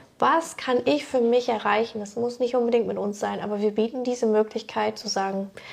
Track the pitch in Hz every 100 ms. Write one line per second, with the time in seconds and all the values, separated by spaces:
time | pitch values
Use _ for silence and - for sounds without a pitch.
0 | - - 247 320 330 - - 247 254 294
1 | - 262 233 247 240 214 208 208 226 220
2 | 208 233 240 240 240 254 233 233 196 196
3 | 202 202 208 202 208 208 208 208 226 262
4 | 247 240 220 214 214 220 - 226 214 214
5 | 208 202 196 196 196 - -